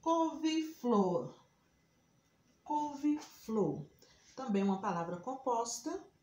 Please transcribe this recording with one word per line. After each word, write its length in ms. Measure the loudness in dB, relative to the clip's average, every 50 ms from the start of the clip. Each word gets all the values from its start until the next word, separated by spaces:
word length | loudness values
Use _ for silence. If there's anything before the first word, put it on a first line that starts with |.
Couve-flor. 1300 | _ 2 2 4 2 2 0 -2 -2 0 0 0 -2 -2 -8 -4 0 2 4 4 4 4 2 0 -2 -4 -10 -16 _ _ _ _ _ _ _ _ _ _ _ _ _ _ _ _ _ _ _ _ _ _ _ _ _
Couve-flor. 1200 | -2 -2 0 0 -2 -4 -2 0 0 0 0 -2 -12 -18 -18 -8 -2 2 2 2 2 0 -4 -8 -12 _ _ -20 _ -20 _ _ -20 -12
Também 280 | -10 -4 0 2 2 4
uma 160 | 2 2 0
palavra 380 | 0 -2 -2 -2 -2 -4 -6
composta. 840 | -6 -6 -8 -8 -4 0 0 0 0 0 -2 -4 -6 -6 -6 -6 -6 -8 -12 _ _